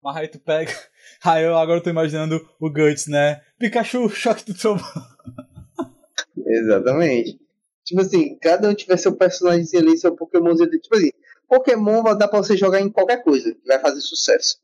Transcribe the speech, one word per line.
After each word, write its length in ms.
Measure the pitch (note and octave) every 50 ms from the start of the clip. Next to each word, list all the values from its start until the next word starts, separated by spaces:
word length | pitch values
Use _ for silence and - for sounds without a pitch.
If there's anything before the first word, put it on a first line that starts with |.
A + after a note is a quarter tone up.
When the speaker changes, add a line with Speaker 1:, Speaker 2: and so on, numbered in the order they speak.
| _
Speaker 1:
Mas 140 | C#3 C#3+ D#3+
aí 100 | D#3 D#3
tu 120 | - C#3+
pega, 320 | _ - D3+ D#3 E3 - - - - _ _ _
<laughs> 240 | _ - _ _ -
aí 200 | E3+ E3 D#3+ D#3+
eu 140 | E3 E3+ E3
agora 240 | D#3+ D#3 E3+ E3+ E3+
tô 60 | F3
imaginando 500 | E3+ D#3+ D#3+ D3+ D3 D#3 D#3 D#3 D#3 D#3+ D#3+ _ _ _
o 100 | D#3 D#3+
Guts, 380 | C#3+ D3 D#3 D3+ D3 C#3+ - D3+
né? 340 | D3 C#3+ C#3+ D3 D3 D3 _ _ _ _
"Pikachu, 500 | A#3 A3 A3+ A#3+ A3 - - B3 A#3+ G#3
choque 360 | G#3 - - A#3+ G#3+ - -
do 120 | - F#3 -
trovão." 280 | - A3 G#3 F3+ -
<laughs> 680 | - - D3+ - _ _ _ _ - - - - _ _ - - _ _ - E4+ - _ _ _ _ _ - - _ _ - - -
Speaker 2:
Exatamente. 920 | A2+ A2+ A2+ A2 G#2 G2 F#2+ B2 C3+ D3+ E3+ D#3 C3 A#2+ A#2 - - _ _ _ _ _ _ _ _ _ _
Tipo 160 | - F3 F#3
assim, 360 | F#3+ F#3 - F3+ D#3 C#3 - -
cada 300 | - E3 E3+ F#3 G#3 G#3
um 40 | G3+
tiver 240 | G#3 - - F#3 F3+
seu 180 | - G3 -
personagemzinho 680 | - F#3 F3+ F3+ - F3+ F3 F3 E3+ E3+ D#3+ - F3 D#3+
ali, 140 | D#3+ E3 E3
seu 180 | - F3 E3+
Pokémonzinho 540 | - E3 - - F3 - E3+ E3+ E4 - -
ali. 100 | - E4
Tipo 160 | - - A4+
assim, 160 | G#4+ F4+ D4 - _ _ _ - _ _ _
Pokémon 560 | - C4 B3+ C4+ B3 A3 G#3+ G#3 G#3+ A3+ A3+
vai 140 | A3 G#3 G3+
dar 100 | G#3 G#3
pra 140 | G#3 G#3
você 140 | G3 G3+ G#3+
jogar 260 | F#3 G3 F#3+ F#3 G3
em 80 | G3 G3
qualquer 340 | - - F#3+ - B3 B3 B3
coisa, 300 | - C#3+ C3 A#2 A2+ A2+
que 140 | _ _ B2+
vai 120 | C3+ C3+
fazer 220 | - D3+ C#3 C#3+
sucesso. 560 | C#3 - - - - - - - - - - _